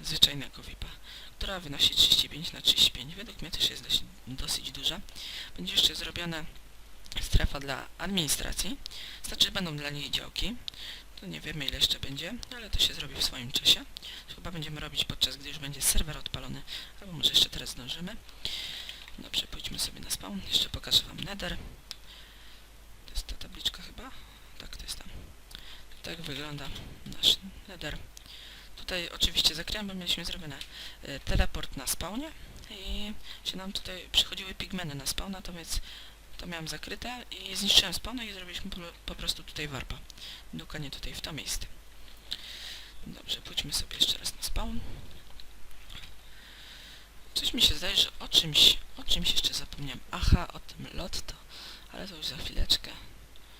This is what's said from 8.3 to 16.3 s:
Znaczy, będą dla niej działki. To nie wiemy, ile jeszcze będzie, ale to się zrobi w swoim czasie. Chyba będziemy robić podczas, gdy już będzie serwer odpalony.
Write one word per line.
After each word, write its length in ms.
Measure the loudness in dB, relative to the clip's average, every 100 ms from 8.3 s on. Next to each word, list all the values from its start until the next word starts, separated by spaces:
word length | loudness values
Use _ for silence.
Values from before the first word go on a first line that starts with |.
| 2 0 0 -2 -2 -6 -8 -10 -8
Znaczy, 280 | -4 2 2
będą 260 | 2 0 -2
dla 120 | -4
niej 220 | -4 -2
działki. 440 | -2 -2 0 0 -2 -6 -8 -10 -10 -12 -12
To 60 | -8
nie 160 | -6
wiemy, 240 | -6 -4 -2
ile 100 | 2
jeszcze 240 | 2 2
będzie, 340 | -2 -4 -4 -6 -8 -10
ale 140 | 0
to 100 | 4
się 140 | 4
zrobi 220 | 4 -4 0
w 80 |
swoim 280 | 0 0 0
czasie. 340 | 4 6 6 2 -10 -10 -10 -12 -10
Chyba 160 | -8
będziemy 280 | -6 -6 -6
robić 260 | -2 -2 -2
podczas, 320 | 2 0 0
gdy 120 | -8
już 100 | -6
będzie 220 | -6 2
serwer 360 | 6 8 6 0
odpalony. 440 | -6